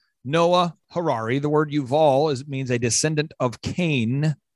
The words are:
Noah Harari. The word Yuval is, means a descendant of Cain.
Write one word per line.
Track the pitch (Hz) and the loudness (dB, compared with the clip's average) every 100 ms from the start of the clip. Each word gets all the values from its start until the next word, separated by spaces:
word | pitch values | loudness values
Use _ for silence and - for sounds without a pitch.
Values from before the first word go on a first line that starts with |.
| _ _ 123 | _ _ -2
Noah | 165 170 180 175 - _ | 2 4 4 2 -4 _
Harari. | 175 165 113 113 139 | -4 -2 -2 -2 -2
The | 147 | 0
word | 151 151 | 0 0
Yuval | 147 120 151 156 135 156 | -2 0 2 4 4 2
is, | 127 143 | -2 -6
means | 135 127 | -6 -2
a | 120 | 0
descendant | 120 - 156 151 156 - | 0 0 0 -2 -4 -4
of | 127 - | -4 -4
Cain. | - - 170 131 113 139 156 143 _ | -8 -4 0 0 0 0 -2 -2 _